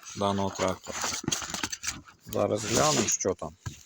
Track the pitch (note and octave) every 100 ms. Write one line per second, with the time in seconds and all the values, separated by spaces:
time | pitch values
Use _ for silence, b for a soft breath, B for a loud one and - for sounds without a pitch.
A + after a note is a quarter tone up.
0 | - - G2+ G2 G2 - F#2+ F#2 - -
1 | - - - - - - - - - -
2 | - - - G#2 G#2 G#2+ G#2+ A2+ D3+ C#3+
3 | G2+ - - - D#2+ - - -